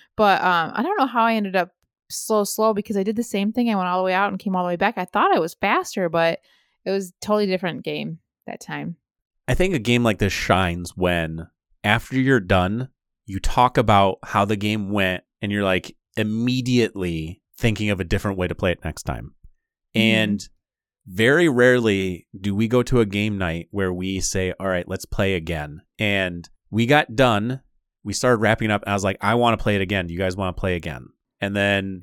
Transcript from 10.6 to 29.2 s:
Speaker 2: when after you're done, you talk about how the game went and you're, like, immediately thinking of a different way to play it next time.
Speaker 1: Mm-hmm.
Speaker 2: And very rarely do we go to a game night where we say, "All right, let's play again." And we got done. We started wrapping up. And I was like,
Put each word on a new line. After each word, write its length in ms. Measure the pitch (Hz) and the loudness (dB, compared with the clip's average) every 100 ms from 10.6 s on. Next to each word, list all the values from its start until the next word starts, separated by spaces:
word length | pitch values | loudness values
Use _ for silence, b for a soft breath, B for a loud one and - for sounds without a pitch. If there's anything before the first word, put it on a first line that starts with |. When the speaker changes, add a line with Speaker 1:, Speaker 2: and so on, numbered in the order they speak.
| 92 85 87 - | 2 -2 -8 -2
Speaker 2:
when 520 | 90 87 80 80 78 _ _ _ | 0 0 -2 -6 -12 _ _ _
after 340 | 104 113 - 131 | -2 0 0 -2
you're 200 | 131 127 | 2 2
done, 480 | 90 95 92 110 131 _ _ _ - | 4 2 2 -2 -8 _ _ _ -12
you 140 | 95 | -4
talk 380 | - - 123 135 | 0 4 4 4
about 400 | 113 101 98 95 | 4 4 4 0
how 200 | - 107 | -2 0
the 120 | 101 107 | 0 0
game 340 | 104 107 98 | 0 -2 -2
went 340 | 101 95 90 - _ | 0 0 -2 -8 _
and 100 | 104 | -6
you're, 140 | 104 | -2
like, 320 | 98 92 - - _ - | 0 0 -2 -16 _ -6
immediately 1200 | 107 110 120 127 127 123 110 98 90 82 78 85 _ _ | -4 -2 -2 -2 2 2 2 0 -4 -4 -6 -12 _ _
thinking 340 | 117 101 107 | -2 0 -2
of 100 | 98 | -2
a 40 | |
different 320 | 87 101 104 95 | 0 -2 -2 -2
way 80 | 90 | -4
to 60 | |
play 180 | 85 95 | -2 -2
it 120 | 85 | -2
next 200 | 80 76 | -6 -8
time. 300 | - 64 - - - _ _ _ _ 110 | -8 -8 -10 -18 -20 _ _ _ _ 0
Speaker 1:
Mm-hmm. 40 | |
Speaker 2:
And 480 | 113 113 107 101 - _ _ _ _ _ - | 2 2 2 -2 -6 _ _ _ _ _ -14
very 420 | 92 165 151 175 | 0 4 4 4
rarely 800 | 123 123 123 113 98 95 90 - 95 | 6 6 6 4 2 0 -6 -12 -8
do 160 | 101 | -4
we 140 | 98 113 | 0 2
go 140 | 123 | 2
to 160 | 120 123 | 2 2
a 60 | 107 | 2
game 320 | 101 107 101 | 0 -2 -2
night 300 | 90 82 82 | -2 -4 -6
where 220 | 101 92 | -4 -2
we 280 | 90 92 95 | -2 -4 -4
say, 320 | - 95 92 - | -2 -2 -4 -4
"All 80 | 95 | -2
right, 180 | 90 - | -2 -4
let's 160 | 92 | -8
play 300 | - - 98 | -6 -2 0
again." 460 | 92 80 80 73 76 _ - | 0 -2 -6 -8 -14 _ -4
And 500 | 107 98 92 87 85 _ _ | 0 0 -2 -4 -12 _ _
we 160 | 104 117 | -2 4
got 300 | 147 156 113 | 4 2 2
done. 460 | 127 104 113 131 - _ _ _ | 4 4 0 -6 -12 _ _ _
We 80 | 107 | -10
started 240 | 101 127 117 | -2 2 4
wrapping 340 | 107 113 110 | 4 2 0
up. 120 | 104 | -2
And 80 | - | 0
I 40 | |
was 80 | 101 | -2
like, 120 | 95 - | -2 -2